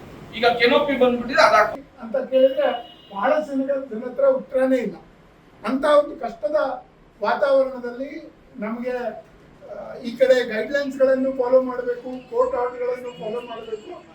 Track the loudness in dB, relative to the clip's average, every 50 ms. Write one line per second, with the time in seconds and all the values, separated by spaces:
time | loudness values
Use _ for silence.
0 | -16 -18 -20 -20 -18 -14 -4 0 2 2 4 4 4 4 4 4 2 2 2 2
1 | 4 2 2 0 -2 0 4 4 6 6 6 4 4 2 -2 -8 -14 -18 -18 -16
2 | -10 -6 -6 -6 -4 0 4 4 4 4 4 2 0 0 -2 -4 -8 -14 -20 -20
3 | -20 -14 -8 -4 0 0 0 0 -2 -2 -4 -4 -2 -2 -2 -4 -6 -8 -10 -10
4 | -10 -8 -4 0 2 2 2 0 -2 -4 -2 0 2 2 2 0 0 -4 -8 -10
5 | -16 -20 -20 -20 -20 _ _ _ _ _ -20 -10 -6 -4 -2 0 2 2 2 2
6 | 2 -2 -8 -10 -10 -10 -8 -6 -4 -2 0 0 0 -2 -4 -8 -12 -18 _ _
7 | _ _ _ -4 -2 -2 0 2 2 4 4 4 2 0 -4 -8 -10 -10 -8 -8
8 | -10 -10 -12 -14 -16 -18 -20 -20 -20 _ -12 -10 -8 -8 -8 -6 -6 -6 -4 -4
9 | -4 -6 -8 -10 -14 -20 -20 -20 -20 -20 -20 -20 -20 -16 -14 -14 -14 -14 -14 -12
10 | -10 -10 0 4 6 8 8 6 4 2 -2 -4 -2 -2 -2 -2 -2 -2 0 4
11 | 4 4 4 4 2 0 0 0 2 4 4 4 4 2 -2 -4 -4 -4 -4 -6
12 | -8 -10 -10 -12 -12 -4 0 0 0 2 0 -2 -2 -4 -4 -4 -4 -4 -4 -4
13 | -8 -12 -12 -10 -8 -8 -6 -8 -8 -10 -12 -14 -10 -10 -10 -10 -10 -14 -16 -16
14 | -18 -20 -20